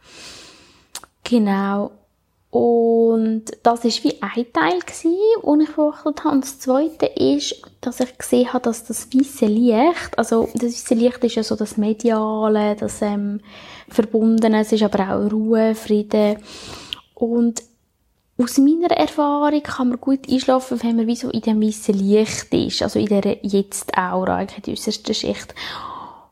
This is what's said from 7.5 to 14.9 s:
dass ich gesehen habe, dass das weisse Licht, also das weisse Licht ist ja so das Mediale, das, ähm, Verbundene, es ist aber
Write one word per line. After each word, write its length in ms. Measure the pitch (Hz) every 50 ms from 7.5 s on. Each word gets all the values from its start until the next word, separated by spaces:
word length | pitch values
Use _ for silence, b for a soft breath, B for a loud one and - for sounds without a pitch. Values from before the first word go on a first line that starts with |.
| - - - - _ -
dass 180 | - 247 240 -
ich 180 | 254 247 -
gesehen 360 | - - - 247 247 247 247 -
habe, 100 | 247 247
dass 220 | 233 226 - -
das 240 | - 226 - - - -
weisse 340 | 262 277 277 - - 233
Licht, 720 | 208 208 226 247 240 220 220 262 339 339 - - - - -
also 300 | 226 - 226 226 233 - -
das 100 | - 240
weisse 320 | 240 240 - - - 262
Licht 300 | 226 233 247 247 - 247
ist 100 | 226 -
ja 80 | 226 214
so 140 | - 220
das 220 | 214 214 208 - 220
Mediale, 1000 | 208 214 220 214 - 233 220 214 214 214 220 214 220 214 214 214 208 208 208
das, 260 | 214 220 208 - - 214
ähm, 380 | 208 208 208 202 202 202 208 B B B B B B B B B B
Verbundene, 720 | - - 214 220 - 220 214 226 226 220 220 220 214 214
es 100 | 214 214
ist 120 | 226 208 214
aber 320 | 202